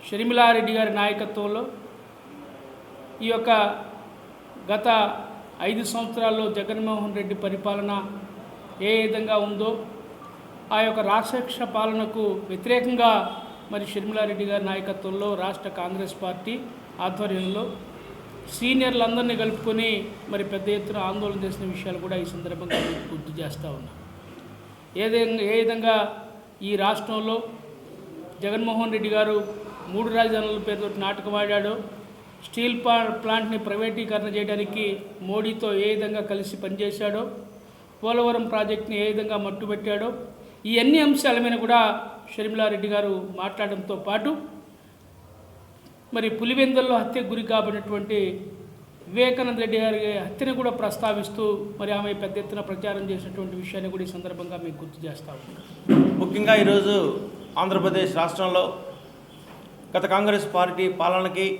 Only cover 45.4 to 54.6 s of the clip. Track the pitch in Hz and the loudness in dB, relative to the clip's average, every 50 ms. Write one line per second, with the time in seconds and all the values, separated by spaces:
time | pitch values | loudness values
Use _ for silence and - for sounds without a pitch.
45.4 | - - - - - - - - - - - - - - - 233 220 220 220 220 | -20 -20 -20 -20 -20 -20 -20 -20 -20 -20 -20 -20 -18 -8 -4 -2 0 0 0 0
46.4 | 226 233 254 254 269 254 262 254 262 262 247 226 214 - - 254 247 190 226 226 | 0 0 4 4 4 6 6 4 4 4 4 2 2 0 -2 -4 -2 -2 -4 -4
47.4 | 220 220 220 220 208 208 208 208 196 208 208 202 196 - 220 208 196 185 185 208 | -2 0 2 2 2 2 -2 -4 -4 -4 -4 -4 -2 0 0 0 0 0 -2 -6
48.4 | - - - - - - - - - - - - - - 180 220 247 254 247 247 | -10 -12 -14 -16 -16 -18 -18 -20 -20 -20 -20 -20 -18 -8 2 2 4 4 4 2
49.4 | 254 254 233 226 226 220 220 220 220 220 214 214 214 208 208 196 185 196 - - | 0 -2 0 0 0 0 2 2 2 2 2 0 0 0 -2 -2 -4 -6 -4 -4
50.4 | 277 254 262 254 254 240 233 240 220 202 185 - - 220 208 208 196 - - 202 | -2 -2 0 0 0 0 0 0 -2 -2 -2 0 0 0 0 0 -2 -4 -4 -2
51.4 | 220 208 202 202 - - - - 202 202 208 202 208 208 202 196 202 190 190 208 | 0 0 0 0 -2 -8 -8 -6 -4 -2 -2 -2 -2 -2 -4 -4 -4 -4 -4 -4
52.4 | 196 196 - 208 196 - 196 185 190 208 202 196 196 190 190 180 - 190 185 196 | -6 -6 -6 -8 -6 -6 -6 -6 -4 -4 -4 -4 -4 -4 -4 -4 -6 -8 -8 -6
53.4 | 190 185 185 180 180 185 196 196 190 190 185 190 185 175 185 180 180 185 180 170 | -6 -6 -6 -8 -8 -8 -6 -6 -6 -6 -4 -6 -6 -6 -8 -10 -10 -10 -8 -8
54.4 | 180 175 180 170 | -10 -10 -10 -8